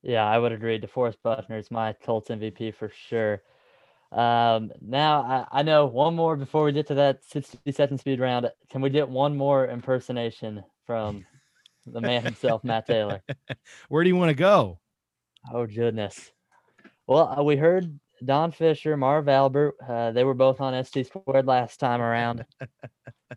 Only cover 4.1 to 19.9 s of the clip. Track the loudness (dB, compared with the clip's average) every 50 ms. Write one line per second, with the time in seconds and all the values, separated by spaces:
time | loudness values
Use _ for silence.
4.1 | -2 0 2 2 2 2 2 2 2 0 -2 -8 -14 -16 -12 -6 -2 0 2 2
5.1 | 2 0 0 0 -2 -4 -4 -2 -2 -2 2 4 4 4 4 4 2 2 2 2
6.1 | 2 0 0 0 0 -2 -6 -2 0 2 2 2 0 0 -2 -2 0 2 2 2
7.1 | 2 0 _ _ -10 -10 -10 -10 -20 -10 _ -8 0 0 0 0 0 -6 -2 -2
8.1 | -2 0 0 0 0 0 -2 -4 -6 _ _ _ -6 -2 -2 0 2 0 0 0
9.1 | 0 0 0 0 0 0 0 2 2 2 2 0 -4 -8 -2 -2 -2 -2 -2 -6
10.1 | -6 -4 -4 -6 -6 -8 -12 -10 -10 -12 -16 _ _ _ _ -6 -4 -4 -4 -6
11.1 | -8 -10 -14 _ _ _ _ _ _ _ _ _ _ _ _ -14 -10 -6 -4 -2
12.1 | -2 -2 -2 -4 -8 -2 -2 -2 -2 -2 -2 -4 -4 -4 -2 -2 -2 -2 0 -2
13.1 | -6 -8 _ -14 -14 _ _ -14 -14 _ _ -20 -20 -20 -12 _ 0 2 4 4
14.1 | 4 4 2 2 2 4 4 6 6 6 4 0 -6 -14 _ _ _ _ _ _
15.1 | _ _ _ _ _ _ _ -8 -6 -6 -6 -6 -4 -2 -2 -2 -2 -2 -6 -8
16.1 | -8 -14 -20 -20 _ _ _ _ _ _ _ _ _ _ _ -20 _ _ _ 2
17.1 | 4 4 4 4 2 0 2 2 2 4 4 4 4 2 -2 -4 -10 -14 _ _
18.1 | _ _ -2 0 0 2 2 0 -2 0 2 2 2 2 -2 -2 -2 0 2 2
19.1 | 2 2 2 4 4 4 4 4 2 2 0 0 -2 -6 -10 -6